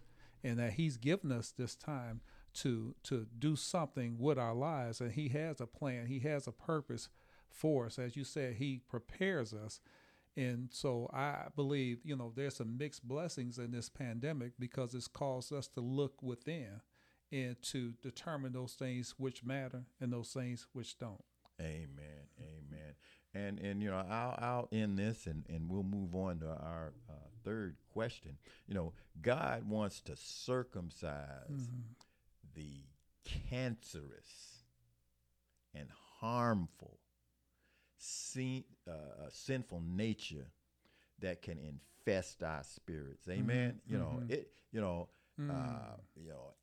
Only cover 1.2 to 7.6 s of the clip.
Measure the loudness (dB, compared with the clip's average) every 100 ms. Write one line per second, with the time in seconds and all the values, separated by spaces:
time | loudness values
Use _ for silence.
1.2 | 4 2 0 -2 -2 -2 -4 -4 -2 -6
2.2 | -8 -16 -12 0 2 2 0 -6 0 0
3.2 | 0 0 2 4 2 2 2 2 0 4
4.2 | 4 6 4 4 4 2 0 0 0 2
5.2 | 2 2 2 -2 -4 -2 0 0 0 0
6.2 | 2 2 0 -4 2 2 2 -4 -4 -12
7.2 | -20 -20 -20 0